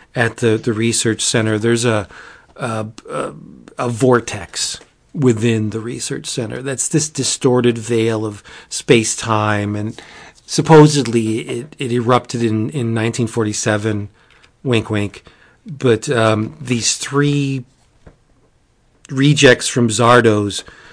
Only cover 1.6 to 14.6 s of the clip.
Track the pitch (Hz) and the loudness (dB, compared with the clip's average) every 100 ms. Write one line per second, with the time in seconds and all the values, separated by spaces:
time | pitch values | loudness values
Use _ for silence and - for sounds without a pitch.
1.6 | 113 117 120 110 95 - - - _ - | 0 0 0 -2 -4 -12 -20 -20 _ -12
2.6 | 123 110 110 113 - 147 139 156 - 131 | -8 -6 -8 -12 -12 -10 -10 -12 -20 -20
3.6 | - - 127 113 131 123 - 107 - - | -18 -8 -6 0 4 4 2 -10 -12 -10
4.6 | - - - _ _ - 127 110 117 113 | -8 -10 -16 _ _ -2 0 2 0 0
5.6 | 107 110 110 - - 139 - - 110 123 | -2 -6 -10 -10 -10 -10 -10 -8 -8 -8
6.6 | 135 127 - 156 - - 123 - 135 123 | -8 -6 -2 -2 -2 -4 -4 0 2 4
7.6 | 120 117 110 117 113 110 107 104 - - | 2 0 0 0 0 -2 -4 -10 -16 -20
8.6 | - - - 120 110 - 117 107 107 104 | -14 -6 2 4 2 -4 -2 0 0 -2
9.6 | 104 104 107 - - - - - - - | -2 -4 -8 -10 -18 -20 -20 -20 -10 -2
10.6 | 151 160 151 147 117 117 110 110 131 123 | 6 8 8 6 0 0 0 -4 -6 -10
11.6 | - - 131 123 117 123 - 120 117 110 | -10 -8 -4 -2 2 2 0 -2 0 0
12.6 | 110 147 117 113 113 113 113 117 107 104 | -2 -4 -4 -2 -2 -2 -4 -2 -4 -2
13.6 | 113 107 110 104 101 _ _ _ _ _ | -2 0 -2 -4 -8 _ _ _ _ _